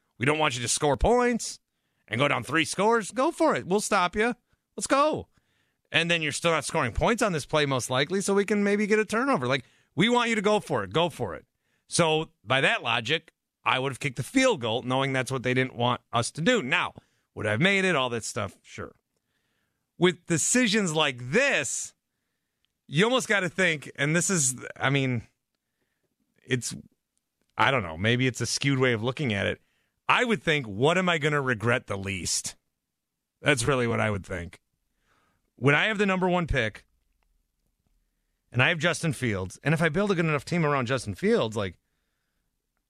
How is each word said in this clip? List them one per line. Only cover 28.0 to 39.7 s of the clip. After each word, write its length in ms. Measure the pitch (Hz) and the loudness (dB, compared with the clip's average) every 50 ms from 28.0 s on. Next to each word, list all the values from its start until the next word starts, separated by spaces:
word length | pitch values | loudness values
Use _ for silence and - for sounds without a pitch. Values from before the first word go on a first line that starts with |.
| 101 113 120 123 127 | 0 0 2 2 0
it's 120 | 131 110 - | -2 -2 -4
a 60 | 120 | -6
skewed 320 | - - - - 139 139 | -4 -4 -2 0 0 2
way 160 | 127 131 127 120 | 2 2 2 2
of 80 | 104 | 0
looking 320 | 110 127 131 - 156 120 104 | -2 -4 -4 -2 -2 -2 -2
at 140 | 98 98 | 0 0
it. 120 | 95 90 - _ _ _ _ _ _ _ _ _ | -2 -2 -4 _ _ _ _ _ _ _ _ _
I 160 | - 147 208 247 | 0 2 2 2
would 200 | 233 220 - - | 0 -2 -2 0
think, 240 | 165 151 147 127 | -2 -2 -2 -2
"What 320 | 107 98 101 127 156 175 185 | -6 -2 0 2 2 2 2
am 100 | 185 180 | 2 0
I 80 | 170 | 0
gonna 240 | 160 139 156 151 147 | 0 0 0 0 0
regret 460 | 135 127 123 101 104 120 120 127 - | 0 -2 -2 -2 0 0 0 0 -2
the 100 | - 104 | -6 -10
least?" 580 | 98 95 98 98 92 82 - - - - - - - _ _ _ _ _ _ _ _ _ _ _ _ _ _ _ _ | -8 -6 -6 -6 -6 -4 -4 -4 -4 -6 -8 -14 -16 _ _ _ _ _ _ _ _ _ _ _ _ _ _ _ _
That's 220 | - 139 147 117 117 | -2 -2 0 0 0
really 240 | 143 139 127 120 | 0 0 0 0
what 120 | 117 113 110 | 0 0 0
I 120 | 110 107 | 0 -2
would 140 | 104 95 - | -2 -4 -6
think. 340 | - 95 85 85 87 - - _ _ _ _ _ _ _ _ _ _ _ _ _ _ _ _ _ _ _ | -8 -10 -10 -10 -12 -16 -20 _ _ _ _ _ _ _ _ _ _ _ _ _ _ _ _ _ _ _
When 180 | - 113 139 143 | 0 2 2 4
I 120 | 156 185 | 4 2
have 120 | 214 220 | 0 0
the 80 | 190 208 | 2 2
number 240 | 196 190 185 180 180 | 2 2 2 2 2
one 160 | 175 180 175 | 2 0 0
pick, 400 | 127 - 131 113 107 - - - _ _ _ _ _ _ _ _ _ _ _ _ _ _ _ _ _ _ _ _ _ _ _ _ _ _ _ _ _ _ _ _ _ | 0 0 0 0 -2 -4 -10 -18 _ _ _ _ _ _ _ _ _ _ _ _ _ _ _ _ _ _ _ _ _ _ _ _ _ _ _ _ _ _ _ _ _
and 100 | - 117 | 0 2
I 80 | 131 156 | 2 2
have 80 | 175 | 2
Justin 360 | 156 151 175 156 - - 165 127 | 2 0 0 0 0 -2 -2 -2
Fields, 460 | - 127 117 101 92 95 90 - - - | 0 -2 -2 -2 -2 -4 -6 -10 -4 0
and 100 | 143 | 0